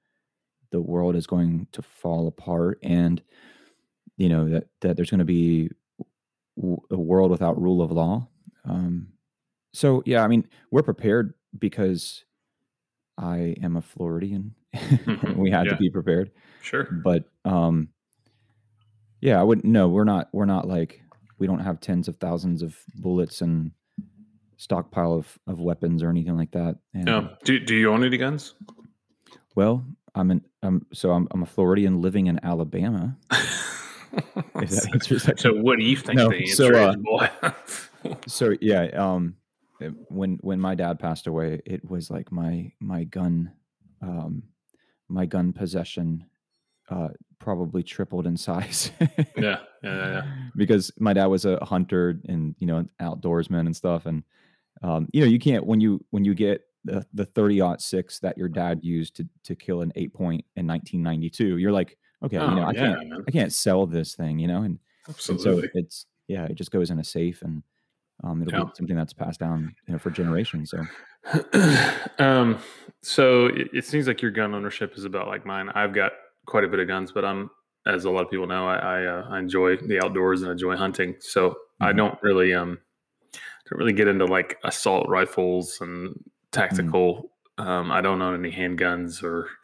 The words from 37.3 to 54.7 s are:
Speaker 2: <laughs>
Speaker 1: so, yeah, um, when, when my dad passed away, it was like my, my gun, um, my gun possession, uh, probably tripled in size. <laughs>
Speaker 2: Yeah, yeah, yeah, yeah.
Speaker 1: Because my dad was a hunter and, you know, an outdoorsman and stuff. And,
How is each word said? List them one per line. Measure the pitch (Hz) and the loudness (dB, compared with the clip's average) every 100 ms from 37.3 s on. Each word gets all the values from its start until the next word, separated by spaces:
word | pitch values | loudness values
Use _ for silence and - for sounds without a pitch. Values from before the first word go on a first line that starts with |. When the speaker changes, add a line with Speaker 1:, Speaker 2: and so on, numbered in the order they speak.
| - 170 - - - - - - - | 0 -4 -4 -12 -14 -14 -12 -10 -10
Speaker 2:
<laughs> | - | -10
Speaker 1:
so, | - 117 101 | 0 0 2
yeah, | 107 95 85 | 2 2 2
um, | 85 95 92 85 87 _ _ _ _ 78 71 - | 0 0 0 -2 -6 _ _ _ _ -12 -12 -10
when, | 95 95 90 | -4 -4 -4
when | 92 95 | -4 -2
my | 95 | -2
dad | 90 87 85 | -2 -2 -2
passed | 85 80 - | -4 -4 -4
away, | 80 80 78 | -4 -4 -6
it | - 92 85 | -8 -12 -8
was | 90 80 | -10 -8
like | 90 - | -10 -8
my, | 87 85 85 - _ | -6 -4 -6 -8 _
my | 98 90 | -8 -6
gun, | 85 92 90 85 85 - _ _ _ _ | -6 -4 -2 -2 -4 -12 _ _ _ _
um, | 92 85 80 - - _ _ _ _ _ _ | -10 -8 -8 -10 -12 _ _ _ _ _ _
my | 92 90 | -4 -2
gun | 95 90 | 0 -2
possession, | 90 92 92 87 - 85 82 85 _ _ _ _ _ _ | -2 -6 -6 -6 -6 -6 -6 -10 _ _ _ _ _ _
uh, | 92 80 - _ _ | -8 -8 -10 _ _
probably | - 90 87 90 | -6 -4 -4 -4
tripled | 85 - 92 90 87 | -6 -8 -6 -4 -4
in | 85 | -4
size. | - 87 - - - - | -4 -6 -4 -4 -4 0
<laughs> | 147 - 151 - | 0 0 -4 -2
Speaker 2:
Yeah, | 104 95 - _ | -2 -2 -10 _
yeah, | |
yeah, | 101 95 95 | -8 -6 -4
yeah. | 95 143 135 127 | -4 -6 -10 -10
Speaker 1:
Because | 90 104 107 - - | -2 4 4 2 -2
my | 107 | 2
dad | 98 95 | 4 4
was | 95 98 | 2 2
a | 90 | 0
hunter | - 90 90 92 87 85 - | 0 -2 0 2 0 -2 -6
and, | 85 78 - | -4 -4 -4
you | 87 | -2
know, | 82 | -2
an | - - | -4 -8
outdoorsman | 82 78 85 85 82 87 | -8 -4 0 0 0 0
and | 82 | 0
stuff. | 80 90 82 82 | -2 -2 -2 -2
And, | 78 - _ _ _ _ | -8 -8 _ _ _ _